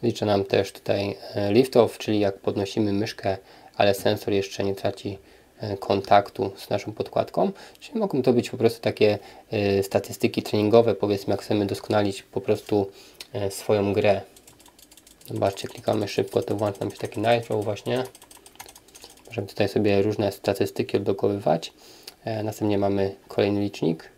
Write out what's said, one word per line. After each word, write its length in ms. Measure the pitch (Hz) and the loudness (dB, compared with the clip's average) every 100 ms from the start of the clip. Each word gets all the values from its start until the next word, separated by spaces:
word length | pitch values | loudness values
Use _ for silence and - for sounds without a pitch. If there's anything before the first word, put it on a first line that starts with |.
Zlicza 260 | 120 110 107 | -2 0 2
nam 180 | 101 | 2
też 280 | 98 107 98 | 2 0 0
tutaj, 440 | - - 101 101 98 - | -6 -4 -2 -2 -6 -8
e, 180 | - 101 | -4 2
lift 240 | 104 131 131 | 4 6 6
off, 220 | 107 - | 4 4
czyli 220 | - 107 | -2 0
jak 180 | 101 98 | 0 -2
podnosimy 540 | - 101 98 - 107 | -4 -2 -2 0 0
myszkę, 440 | 101 110 - 104 95 - - - - | 0 -2 -4 -4 -4 -8 -20 -20 2
ale 180 | 104 | 2
sensor 400 | 98 110 104 - | 4 2 0 0
jeszcze 300 | 101 95 - | 0 -2 -4
nie 100 | 98 | -4
traci, 440 | 98 104 - 104 98 - - _ - | -2 -4 -4 -8 -10 -14 -20 _ -10
e, 160 | 110 98 | -6 -6
kontaktu 760 | - 101 98 101 101 - 101 - | 0 0 6 4 4 -4 -6 -6
z 140 | - | -6
naszą 220 | 104 - | -4 -4
podkładką. 600 | 104 - - 107 - 190 196 - - | -8 -6 -2 -2 0 0 -2 -16 -20
Czyli 180 | - - | -10 -4
mogą 240 | 202 139 | -2 0
to 100 | 127 | 4
być 180 | 120 110 | 2 2
po 60 | 117 | 0
prostu 240 | 113 - | 0 2
takie, 380 | - 107 107 104 - - - | -4 2 2 2 -4 -20 -6
e, 320 | 113 101 98 | 0 2 2
statystyki 600 | 98 101 - - 117 - | 2 0 -2 -2 0 0
treningowe, 520 | 104 107 104 117 113 | -2 0 6 6 6
powiedzmy, 360 | 101 104 101 - | 2 0 0 0
jak 120 | 101 | -4
chcemy 240 | - 107 101 | 0 0 0
doskonalić 560 | 101 - 107 101 95 | -4 0 0 2 -2
po 180 | - - | -8 -8
prostu, 500 | - 104 - 107 98 - - - - | -2 -2 0 0 0 -6 -20 -20 -12
e, 180 | 104 98 | -6 -6
swoją 420 | - - 107 101 | -6 0 2 2
grę. 280 | 98 104 98 - - - - - _ - - - - - | 2 2 2 -2 -20 -20 -20 -20 _ -20 -20 -20 -20 -10
Zobaczcie, 420 | 113 101 - - | -2 -2 -2 -10
klikamy 400 | - - 107 104 | -8 -2 -2 -2
szybko, 340 | - 98 - | -2 -2 -2
to 140 | - 104 | -2 -2
włącza 240 | 104 98 | -2 -4
nam 100 | 104 | -8
się 80 | - | -8
taki 220 | 104 - | -10 -4
Nitro 420 | 107 120 113 110 | 0 0 0 -4
właśnie. 420 | 107 104 - 123 127 - - - - - - - - - - - - | -4 -6 -4 -4 -4 -12 -20 -20 -20 -20 -20 -20 -20 -20 -20 -20 -12
Możemy 200 | 110 104 | -8 -8
tutaj 220 | - 101 | -2 0
sobie 340 | - 104 98 | 2 2 4
różne 300 | 101 104 101 | 2 2 -2
statystyki 640 | - - 98 101 - - 110 | -2 -2 0 -2 -2 -2 -2
odblokowywać. 760 | 98 98 101 101 107 165 - _ - - - - | 0 0 0 0 0 0 -2 _ -20 -20 -20 -12
E, 180 | - 110 | -6 -4
następnie 360 | 107 107 107 101 | -4 -2 0 2
mamy 360 | 101 101 98 - - | 2 2 0 -2 -10
kolejny 320 | - 104 101 | 0 2 2
licznik. 500 | 101 - 165 160 - | -2 -2 -2 -2 -8